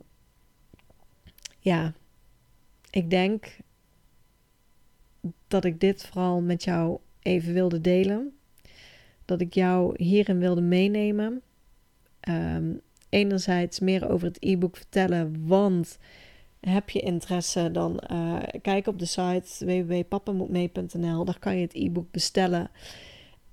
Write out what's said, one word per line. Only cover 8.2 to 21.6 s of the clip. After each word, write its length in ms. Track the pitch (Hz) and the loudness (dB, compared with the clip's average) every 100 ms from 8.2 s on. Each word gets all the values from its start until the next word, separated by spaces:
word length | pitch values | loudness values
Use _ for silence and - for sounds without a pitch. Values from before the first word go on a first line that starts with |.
| 277 - _ _ - - - - - _ | -4 -12 _ _ -20 -20 -20 -20 -20 _
Dat 160 | - 180 | -4 -2
ik 140 | 175 | 0
jou 400 | 190 180 180 180 - | 2 4 4 2 0
hierin 420 | 175 208 202 180 | 2 4 4 2
wilde 220 | 180 175 | 2 2
meenemen. 800 | 175 180 202 208 208 208 214 254 - _ _ _ _ _ _ - | 4 4 4 2 0 0 -2 -6 -12 _ _ _ _ _ _ -12
Ehm, 540 | - 165 165 160 160 - _ _ - | -4 -2 -2 -2 -4 -6 _ _ -2
enerzijds 720 | 208 202 190 185 180 175 - | 0 2 0 0 0 0 0
meer 280 | 185 185 - | 0 0 0
over 180 | 175 175 | -2 -2
het 100 | - | -4
e-book 360 | 196 180 180 - | 0 2 0 -4
vertellen, 680 | - 196 185 175 160 160 160 | -4 0 2 0 -2 -2 2
want 520 | 190 202 180 165 - - - - - - - | 4 4 2 -2 -8 -20 -20 -20 -20 -20 -8
heb 300 | 185 196 - | -2 0 0
je 100 | - | -4
interesse, 680 | - 170 - 180 - 180 170 | -2 -4 -2 -4 -2 -2 -2
dan, 280 | 170 170 - | -2 -2 -4
eh, 400 | - 170 165 170 - - | -6 -4 -4 -4 -6 -6
kijk 240 | 202 196 208 | -2 -2 -2
op 120 | 180 | -4
de 80 | 170 | -4
site 580 | - 180 180 - - | -2 0 -2 -4 -8
w 220 | 185 185 170 | -2 -2 0
w 60 | |
w 160 | 175 175 | -2 -2
papa 240 | 196 214 | -4 -2
moet 180 | 185 - | -4 -2
mee 180 | 175 175 | -2 -2
punt 260 | 185 175 | -4 -6
n 200 | 175 170 | -4 -2
l. 100 | 165 | -2
Daar 140 | 180 - | -2 -4
kan 180 | 202 | -2
je 60 | 185 | -2